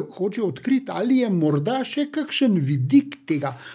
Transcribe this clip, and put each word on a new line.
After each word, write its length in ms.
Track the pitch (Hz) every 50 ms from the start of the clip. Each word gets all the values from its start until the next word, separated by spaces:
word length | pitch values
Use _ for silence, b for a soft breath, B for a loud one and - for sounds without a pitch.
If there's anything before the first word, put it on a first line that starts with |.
| 170 -
hoče 320 | - - 185 208 196 240
odkriti, 440 | 220 180 127 - - 240 269 254 269 -
ali 300 | 170 170 196 247 262 254
je 120 | 240 220
morda 520 | 190 170 156 151 147 147 147 202 254 262
še 240 | 254 - - 285 294 294
kakšen 480 | - 311 294 - - - 277 247 202
vidik 640 | 175 143 131 147 135 127 143 - 277 277 - - - _
tega 320 | - 160 143 139 135 127 B B B B